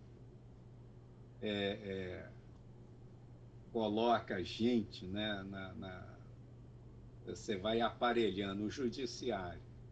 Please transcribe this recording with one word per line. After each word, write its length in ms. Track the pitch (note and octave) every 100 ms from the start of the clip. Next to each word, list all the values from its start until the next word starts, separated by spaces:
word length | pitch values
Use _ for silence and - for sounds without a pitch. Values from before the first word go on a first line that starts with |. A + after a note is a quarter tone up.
| - - - - - - - - - - - - - -
é, 80 | G#2+
é, 800 | G2+ G2+ G#2+ G#2 F#2+ F#2 F2+ E2+ - - - - - - - - - - - - - -
coloca 720 | A#2 G#2+ G#2 A#2 A#2 - G2+
gente, 640 | F2+ - A2+ B2 G#2 - F#2
né, 360 | G2 G#2+ G2+
na, 320 | F#2+ G2 F#2+
na, 400 | F#2 F#2+ F#2 F#2 G2 - - - - - - - - - - G2
você 300 | F#2+ - G2+
vai 260 | G2+ A2+
aparelhando 800 | A2+ - A#2+ A#2 A2 F#2 G2+ G2
o 60 | G#2
judiciário, 920 | G2+ B2+ B2 B2+ - C3 G#2 F2+ E2 - - -